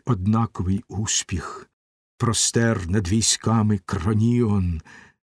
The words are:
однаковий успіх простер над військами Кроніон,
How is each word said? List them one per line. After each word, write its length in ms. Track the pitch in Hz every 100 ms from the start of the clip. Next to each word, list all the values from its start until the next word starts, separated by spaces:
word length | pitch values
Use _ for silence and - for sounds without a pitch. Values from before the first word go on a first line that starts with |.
| -
однаковий 800 | 107 92 110 113 - 87 98 -
успіх 800 | 92 107 - - 90 - - - _ _ _ _ _
простер 720 | 117 110 - 117 117 92 87
над 200 | 104 90
військами 720 | 113 104 - - 113 107 104 -
Кроніон, 960 | 95 87 107 117 120 117 104 87 80 - - - _